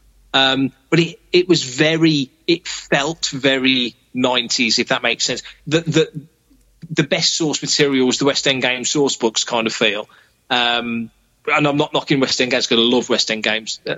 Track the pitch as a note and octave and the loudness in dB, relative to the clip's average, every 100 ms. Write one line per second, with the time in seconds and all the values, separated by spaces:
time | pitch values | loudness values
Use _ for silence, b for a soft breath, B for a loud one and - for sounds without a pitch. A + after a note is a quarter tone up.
0 | _ _ _ C3+ C3+ C3 C3+ - - E3 | _ _ _ 0 2 2 -2 -4 -2 0
1 | E3+ - _ F3+ F3+ E3 C3 B2+ D3+ E3 | 0 -4 _ 2 4 0 0 0 0 4
2 | E3 D3+ C3 _ - A#2 - - - D3+ | 2 2 -2 _ -2 -2 -4 -10 -2 0
3 | C#3+ E3 - C3+ C3+ C3+ C3 C3 A#2+ - | 0 -4 -6 0 0 2 2 0 -2 -6
4 | _ B2 B2+ B2+ A#2+ - A#2 A2 A2+ B2+ | _ -2 0 0 -2 -2 0 0 0 0
5 | A#2+ A#2 - B2 B B - D#3 E3+ D#3 | -2 -2 -4 -4 B B -2 -2 2 0
6 | D#3+ D3+ - _ _ _ _ _ - E3 | 0 -4 -16 _ _ _ _ _ -8 -2
7 | D#3+ E3+ E3 - D#3+ C3+ C#3 - C#3+ C3+ | 0 0 0 0 -2 -2 -2 0 2 4
8 | B2+ A#2+ C#3 C3 D3 C3 B2+ B2 A#2+ D3+ | 2 2 0 0 0 0 -2 -2 -2 0
9 | C#3 - A2+ - - A#2+ A2+ - A2 G2+ | 0 0 -2 -2 -2 -2 -2 0 -2 -2
10 | - b b b - B2 A#2+ A#2+ A#2+ A#2 | -8 b b b -4 -2 0 -2 -4 -6
11 | A2+ _ _ _ - D3+ D3 C#3+ D3+ D3 | -8 _ _ _ -2 2 2 2 0 -2
12 | - C#3+ B2+ - B2+ B2 - A#2 A#2 B2 | 0 0 0 0 0 0 2 2 4 2
13 | A2 A2 - A2 A2 A2 A2 - - | 2 0 0 -2 -2 -4 -6 -10 -8